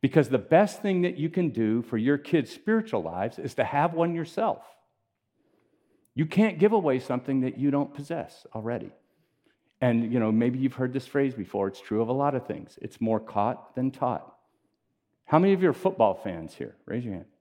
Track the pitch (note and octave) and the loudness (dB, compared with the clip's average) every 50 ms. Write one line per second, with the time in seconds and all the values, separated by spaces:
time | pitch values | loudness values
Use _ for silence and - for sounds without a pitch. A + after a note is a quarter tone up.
0 | - C3+ - D#3+ C#3+ - C3 B2 F#2+ - D#3+ E3 G#3 G3+ - - - G3+ G3 F#3 | 2 4 4 4 4 4 2 -2 0 4 6 6 6 4 0 -6 -4 -2 0 2
1 | F3 F3 - - D3 E3 D#3+ F#3 F3+ D#3 A2+ A2 A2+ G#2+ A2 A#2 A#2 - - A2+ | 0 0 -2 -2 -4 -2 0 0 0 0 0 0 0 2 2 0 -2 -2 -2 0
2 | G#2+ B2+ C#3+ C#3+ D3 - - E3 B2 - - - _ - A3 A3+ A3 A3 - A2 | 2 2 0 0 0 0 0 0 0 0 -8 -10 _ 0 0 0 0 -2 -4 -4
3 | E2 D#2+ E2 F2+ G2 A2+ - - E2 - - - B2 G2+ - C#3+ D3+ F3 E3 E3 | -4 -4 -6 -4 -4 -4 -6 -6 -10 -8 -2 -2 -2 0 2 0 0 0 0 0
4 | E3+ E3+ E3+ E3 D#3+ D3+ - - A3 G#3+ - - - - - _ _ _ _ _ | -2 -2 -2 -4 -6 -6 -6 -4 -2 -2 -4 -4 -10 -20 -20 _ _ _ _ _
5 | _ _ _ _ _ _ _ _ _ _ _ _ _ _ _ _ _ _ _ _ | _ _ _ _ _ _ _ _ _ _ _ _ _ _ _ _ _ _ _ _
6 | _ _ _ A#2+ D#3+ D#3 - F#3 G#3+ A3 F#3 D#3 F3+ G#3+ A3 A3 F3+ D3+ C3 C3 | _ _ _ -4 -4 0 4 2 2 2 4 2 2 4 4 4 2 2 0 0
7 | B2+ - C3 B2 B2+ - C3+ C3+ B2+ B2+ B2+ B2 C3+ C#3+ C#3 C#3+ C#3+ C3+ - - | 0 -2 -4 -4 -2 -2 -2 0 0 -2 -2 -2 0 0 2 0 -2 -2 -6 -14
8 | C#3+ D3 E3+ E3 - - - - - - - A2 G#2+ A#2 A#2+ A#2 - - - _ | -10 -8 -8 -8 -8 -10 -14 -20 -20 -14 -12 -8 -6 -6 -6 -6 -6 -10 -16 _
9 | _ _ _ _ _ _ _ _ _ _ _ _ _ _ _ _ - B2 A#2 A#2 | _ _ _ _ _ _ _ _ _ _ _ _ _ _ _ _ 0 2 2 2
10 | A#2 A2 A#2 B2 A2+ A2 G#2+ A2 A#2 A#2+ B2 C3 C3 C3+ B2+ - C3 B2 B2+ C3+ | 0 0 0 0 2 2 2 2 2 2 0 0 -2 -2 -2 -2 -4 -4 -4 -6
11 | B2+ - - C#3+ C#3 C3+ B2 A#2 G2 - - G2+ G2 G2 G2 - - - G#2+ G#2+ | -8 -4 -2 0 0 0 -2 -6 -10 -6 -2 -2 -2 -2 -4 -8 -8 -4 -2 -2
12 | A2+ A2+ B2+ C3+ C#3 C#3+ C#3 B2+ - - - D2+ - - - - - - - - | 0 0 0 0 0 0 0 -2 -4 -6 -10 -10 -10 -18 -20 -14 -14 -14 -8 -4
13 | A#2 A2 A2 G#2+ A2 - - G#2 G2+ A2+ B2+ - - - _ - B2+ C3+ C3 - | -2 0 0 -2 -2 -4 -2 -2 0 0 -2 -4 -10 -14 _ -4 -4 -4 -2 -2
14 | - B2 A#2+ - - - - _ _ _ _ _ _ _ _ _ _ _ _ _ | -4 -2 -2 -4 -8 -14 -20 _ _ _ _ _ _ _ _ _ _ _ _ _
15 | _ _ _ _ _ - - D#3 F3+ G3 G3 F3+ F#3 F3 C3 - - F#3 F#3 - | _ _ _ _ _ 2 4 4 6 6 4 4 4 2 2 2 -2 -2 2 4
16 | A2+ G#2 F#2+ - - G2+ F2+ E2 D#2+ D#2+ - - - A1+ - _ _ - - A#2 | 2 2 2 0 -6 -8 -8 -8 -10 -12 -10 -12 -12 -12 -12 _ _ -8 -6 -6
17 | B2 A#2 G2 F2 E2 _ _ _ | -6 -6 -8 -10 -12 _ _ _